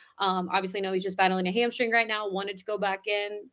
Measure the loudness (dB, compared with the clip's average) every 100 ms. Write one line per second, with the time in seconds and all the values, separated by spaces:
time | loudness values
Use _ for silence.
0 | -14 -2 0 0 0 0 0 -2 -2 -2
1 | -2 2 4 4 0 2 0 0 2 2
2 | 2 0 -2 -4 -4 -8 -6 -2 -2 -2
3 | -2 -2 -2 -8 -12